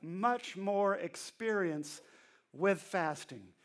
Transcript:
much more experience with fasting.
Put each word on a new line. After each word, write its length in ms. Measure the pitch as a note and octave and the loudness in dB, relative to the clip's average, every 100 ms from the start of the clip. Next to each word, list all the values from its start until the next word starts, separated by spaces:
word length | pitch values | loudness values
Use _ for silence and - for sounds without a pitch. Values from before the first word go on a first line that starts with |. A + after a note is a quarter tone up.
much 540 | D#3+ F#3 A#3+ B3 - F#3 | -8 0 2 2 -2 -4
more 400 | G3 G3+ G3 G3 | 0 4 4 2
experience 1040 | E3+ - - - A3+ G#3 F3 D3+ D3 - - - - _ _ | -2 -8 -12 -4 0 2 2 0 -6 -10 -18 -20 -20 _ _
with 280 | C3+ G3 F#3 | 2 2 2
fasting. 640 | - F#3 D#3 D3 - A#2+ F#2+ - | 0 0 0 -2 -6 -14 -16 -20